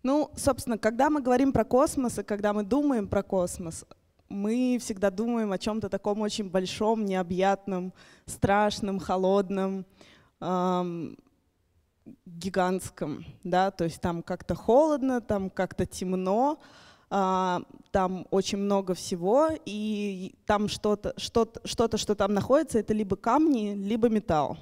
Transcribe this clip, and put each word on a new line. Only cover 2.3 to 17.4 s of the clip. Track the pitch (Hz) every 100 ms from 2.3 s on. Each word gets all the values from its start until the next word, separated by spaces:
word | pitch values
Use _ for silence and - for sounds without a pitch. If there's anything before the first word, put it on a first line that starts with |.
| 208 208
мы | 208
думаем | 196 262 294 240 202
про | 202
космос, | - 190 180 - 170 - - - _ _ _
мы | 202 208 240 254 247
всегда | - 196 196
думаем | 190 233 233 214
о | 185
чём-то | - 220 202
таком | 196 208 208
очень | 208 214 196
большом, | 185 185 - 214 226
необъятном, | 202 190 175 180 190 196 202 185 180 - - - -
страшном, | - - 202 208 - 196 190
холодном, | - 185 185 196 190 196 190 190 185 _ - - _ _
ам, | 165 180 180 180 180 170 156 - _ _ _ _ _ _ _ _ - - -
гигантском, | 170 185 185 180 190 - - 156 147 - -
да, | 180 180 190
то | -
есть | 165 -
там | 180 170
как-то | - 180 -
холодно, | 175 - 240 311 294 262 247
там | - 208 190
как-то | - 180 - 185
темно, | - 185 185 185 208 277 311 - - - _ _
а, | 196 190 185